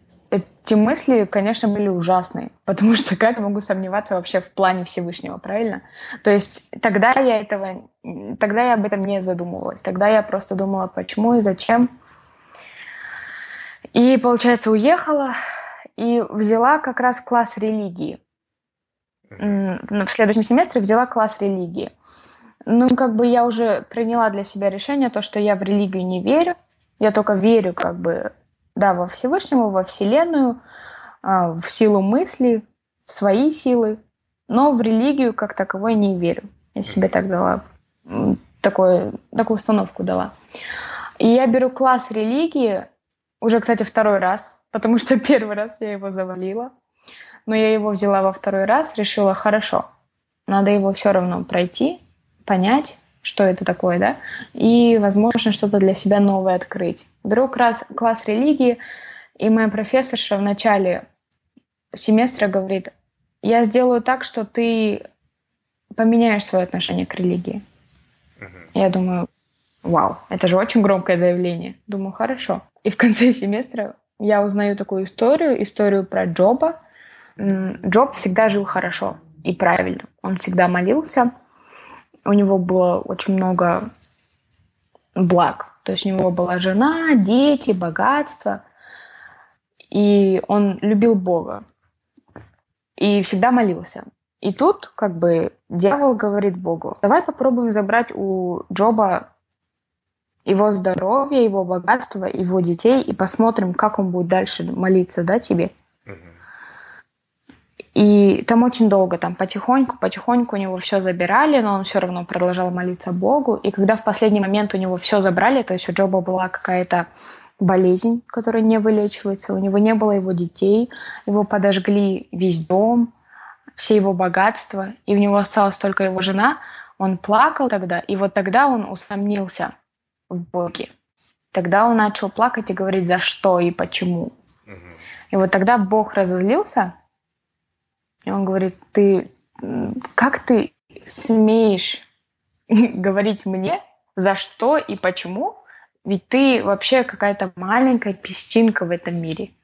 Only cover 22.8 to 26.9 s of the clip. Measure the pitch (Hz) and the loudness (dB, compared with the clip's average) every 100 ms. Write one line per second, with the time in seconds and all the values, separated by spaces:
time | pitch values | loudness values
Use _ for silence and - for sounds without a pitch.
22.8 | 254 247 254 220 240 240 240 226 233 190 | 4 2 2 2 2 2 2 0 0 -2
23.8 | - 233 226 233 220 202 202 196 196 196 | -4 -6 -2 0 0 -2 -8 -4 -4 -4
24.8 | 240 285 247 220 202 208 208 190 196 202 | -4 -2 0 -2 -6 -2 0 0 0 0
25.8 | 196 190 185 185 196 302 349 349 _ _ | 0 -4 -4 -4 0 2 2 -4 _ _
26.8 | _ | _